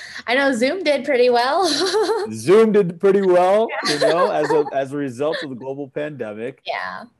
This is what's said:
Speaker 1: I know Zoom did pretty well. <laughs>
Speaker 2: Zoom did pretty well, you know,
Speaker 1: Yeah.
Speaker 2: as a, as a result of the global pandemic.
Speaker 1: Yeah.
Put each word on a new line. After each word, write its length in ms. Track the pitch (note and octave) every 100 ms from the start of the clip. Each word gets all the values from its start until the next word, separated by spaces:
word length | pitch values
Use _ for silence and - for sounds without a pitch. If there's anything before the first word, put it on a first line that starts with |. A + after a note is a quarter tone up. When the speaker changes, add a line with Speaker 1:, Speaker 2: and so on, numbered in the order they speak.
| - - -
Speaker 1:
I 80 | B3+
know 180 | C#4
Zoom 300 | A#3 C4 F#4+
did 200 | D4+ C#4+
pretty 260 | D4 B3 B3
well. 380 | A#3+ B3 E4 F4+
<laughs> 640 | C#4 F#4 G4+ F#4 G#4+ A2+
Speaker 2:
Zoom 400 | A2 B2 G#3+ A3
did 260 | G#3 F3 F3
pretty 200 | G3 G3+
well, 460 | F#3+ F3+ F3+ G#3 A3+ C4+ -
you 100 | D3
know, 320 | - E3+ G#3
Speaker 1:
Yeah. 80 | D#3
Speaker 2:
as 100 | D3
a, 140 | D3+ D3
as 220 | C#3 C3+
a 20 | C#3+
result 480 | C#3 A#2+ D3 F3
of 60 | D3+
the 80 | A#2+
global 320 | C3 C#3 C#3
pandemic. 720 | D3+ D3+ C#3 G#2+ G#2 A#2+ C3+ F3
Speaker 1:
Yeah. 380 | A2+ F#2 F#2 A2+